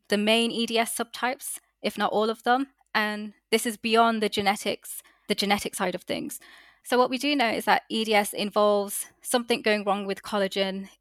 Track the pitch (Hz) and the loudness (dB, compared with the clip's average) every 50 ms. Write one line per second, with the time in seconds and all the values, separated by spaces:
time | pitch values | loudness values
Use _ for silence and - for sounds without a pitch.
0 | _ - 208 208 208 214 220 233 233 226 - 214 233 220 226 220 226 220 - - | _ -2 0 0 2 2 2 2 2 0 0 -2 -4 0 0 0 0 0 -2 -6
1 | 233 - - - 247 247 262 - - - - - _ _ _ _ - 208 - 208 | -8 -8 -6 -4 -4 -4 -4 -4 -10 -12 -12 -14 _ _ _ _ -6 -6 -2 -2
2 | 208 - - 208 214 226 220 - - 240 240 262 277 - _ _ _ _ - 220 | -2 0 2 2 0 0 -2 -2 2 2 2 2 0 -4 _ _ _ _ -2 -2
3 | 214 214 208 208 214 208 - _ _ - 220 226 - 240 208 - - 226 220 226 | 0 -2 -4 -8 -10 -12 -16 _ _ 0 0 0 0 0 -6 -4 -2 2 4 6
4 | 233 233 226 220 214 202 - 214 202 196 202 - - 208 - - - - - - | 6 4 4 0 -2 -2 -2 0 0 0 0 0 -2 -6 -6 -6 -8 -14 -16 -16
5 | - _ _ _ _ - 208 - 208 196 208 208 - 196 - - 196 185 180 175 | -16 _ _ _ _ -4 -2 -2 0 0 0 0 -2 -6 -4 -4 -4 -2 -4 -6
6 | - - 180 170 - - - - - - - - - - _ _ - - 254 247 | -6 -6 -6 -6 -6 -8 -10 -14 -16 -20 -20 -20 -20 -20 _ _ -6 -2 2 2
7 | 247 240 262 247 - 226 196 190 240 220 214 170 - 214 190 - - - 208 220 | 2 2 0 -2 -2 0 2 2 2 0 0 0 2 2 2 2 2 -2 -4 -2
8 | 220 220 214 202 208 - - - 208 202 - 214 208 208 208 202 202 202 - - | 0 2 2 2 2 2 -2 -4 -4 -2 2 2 4 4 4 2 0 -2 -6 -10
9 | - - _ _ - - - 247 233 - 240 - - 220 208 214 196 208 190 202 | -10 -10 _ _ -8 -2 -2 -2 0 0 -2 0 2 0 0 0 0 0 -2 -2
10 | 202 196 196 - - - 226 208 196 190 - 196 196 190 190 196 196 190 _ - | -2 -6 -6 -8 -6 -4 -2 -2 -2 0 0 -2 -2 -2 -4 -6 -10 -12 _ -6